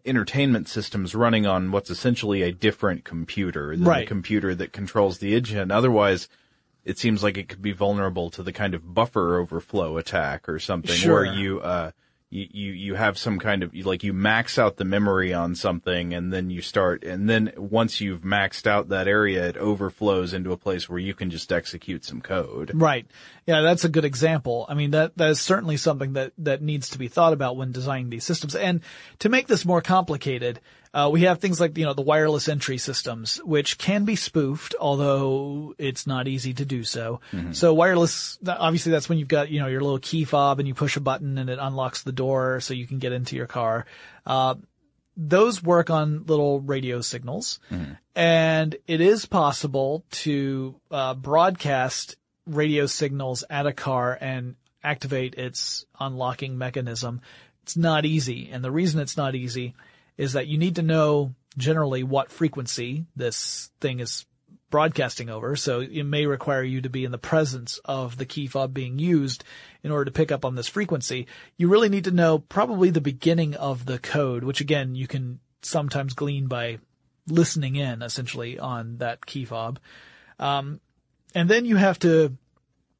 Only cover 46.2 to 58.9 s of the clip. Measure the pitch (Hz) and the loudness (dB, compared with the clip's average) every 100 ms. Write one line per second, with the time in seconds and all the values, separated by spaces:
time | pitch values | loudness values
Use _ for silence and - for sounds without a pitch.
46.2 | 160 151 143 139 139 135 127 120 117 127 | 0 2 4 2 0 -2 -2 -4 -4 -6
47.2 | 120 175 247 - - 92 71 - _ 175 | -8 -8 -6 -8 -8 -8 -8 -12 _ 2
48.2 | 170 165 160 160 156 - - 160 180 214 | 4 6 4 2 0 -4 -2 4 6 4
49.2 | - 190 147 135 147 135 135 160 - - | 2 2 2 2 -2 0 0 -2 -6 -6
50.2 | 156 143 135 135 131 131 _ 143 131 131 | -2 0 -2 -4 -6 -10 _ -4 -4 -4
51.2 | 131 156 185 180 147 135 127 - - - | 2 4 4 2 0 0 0 -4 -10 -16
52.2 | _ _ 170 147 151 147 139 - 143 139 | _ _ -6 0 2 2 0 0 -2 -2
53.2 | 131 123 - 147 143 139 143 127 123 127 | -4 -6 -6 -2 -2 -2 -2 0 0 -2
54.2 | 135 131 123 - _ _ 147 143 131 135 | -6 -6 -8 -12 _ _ -6 -6 -4 -2
55.2 | 127 - 127 - - - - - 135 127 | -4 -6 -8 -8 -8 -8 -12 -10 -8 -4
56.2 | 127 120 135 127 127 131 123 117 120 123 | -4 -4 -8 -6 -6 -4 -6 -6 -6 -8
57.2 | - - _ _ - 165 165 156 151 156 | -12 -20 _ _ -6 0 2 2 2 0
58.2 | 127 123 - 127 127 151 180 | 0 -6 -10 -8 -4 0 2